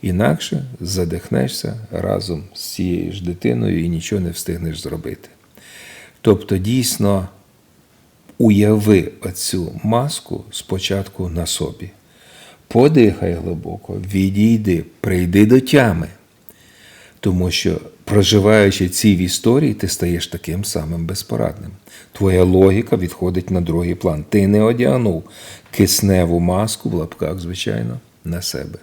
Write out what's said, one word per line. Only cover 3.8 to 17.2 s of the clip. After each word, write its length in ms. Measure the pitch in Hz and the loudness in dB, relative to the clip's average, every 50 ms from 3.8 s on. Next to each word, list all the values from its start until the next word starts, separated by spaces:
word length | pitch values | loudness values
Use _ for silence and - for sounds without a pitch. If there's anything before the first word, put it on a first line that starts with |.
| 82 | -2
і 40 | 85 | -2
нічого 320 | 85 80 80 - 107 101 | -4 -4 -4 -4 -4 -4
не 80 | 90 85 | -4 -4
встигнеш 500 | 85 - - - 85 85 85 82 78 78 | -6 -8 -8 -8 -8 -6 -6 -8 -8 -8
зробити. 480 | - - - 80 80 - - - - - _ _ _ _ _ - - - - - - - - - - - _ _ | -10 -10 -10 -10 -10 -10 -12 -14 -16 -20 _ _ _ _ _ -20 -20 -20 -20 -20 -20 -20 -20 -20 -20 -20 _ _
Тобто, 360 | _ - 104 90 - - 101 92 | _ 4 4 4 2 -2 -2 -2
дійсно, 720 | 92 104 120 131 120 - - - 101 101 101 95 92 92 - _ _ _ _ _ _ _ _ _ _ _ _ _ _ _ _ _ _ _ _ _ 120 | 0 0 0 0 0 -2 -2 -2 0 0 0 0 -2 -6 -14 _ _ _ _ _ _ _ _ _ _ _ _ _ _ _ _ _ _ _ _ _ 4
Уяви 680 | 110 104 98 104 104 107 107 101 101 107 92 80 - - - | 4 6 6 6 4 4 2 4 4 4 4 4 0 -8 -10
оцю 580 | - 95 95 - - - - 95 87 80 - - - | -12 -10 -10 -8 -8 -6 -4 -4 -6 -6 -10 -6 -2
маску 600 | 107 110 120 135 147 151 - - - - - 104 - | 0 0 0 0 -2 -6 -10 -10 -10 -12 -12 -12 -12
спочатку 800 | - - - _ 95 92 92 - 95 98 95 - - - 95 87 | -16 -16 -8 _ -6 -6 -4 -4 -4 -4 -6 -8 -8 -8 -8 -6
на 160 | 78 87 82 | -4 -6 -6
собі. 440 | 80 - - - 71 - - - 92 - _ _ _ _ _ _ _ - - - - - _ _ _ | -6 -6 -6 -6 -8 -8 -12 -16 -18 -18 _ _ _ _ _ _ _ -20 -20 -20 -20 -20 _ _ _
Подихай 680 | - 117 127 147 156 156 117 104 98 - 92 90 87 | 2 4 4 6 6 6 6 6 4 2 -2 -4 -4
глибоко, 680 | 82 82 87 87 82 - 85 85 - _ - 92 101 98 95 98 | -4 -4 -6 -8 -8 -8 -10 -12 -12 _ -10 -10 -10 -10 -4 -2
відійди, 720 | 95 95 98 95 101 104 113 117 113 107 101 90 82 78 - _ _ | 0 0 0 2 2 2 4 4 2 2 0 0 -2 -2 -8 _ _
прийди 440 | - - 95 90 90 85 90 101 107 | -4 -2 -2 0 0 2 4 6 6
до 140 | 107 123 131 | 8 6 4
тями. 480 | 131 - - 143 131 113 90 82 80 - - _ _ _ _ _ _ _ - _ _ _ _ _ _ - - - - - _ | 4 4 4 4 4 4 2 0 -4 -8 -10 _ _ _ _ _ _ _ -20 _ _ _ _ _ _ -20 -20 -20 -20 -20 _
Тому 320 | _ | _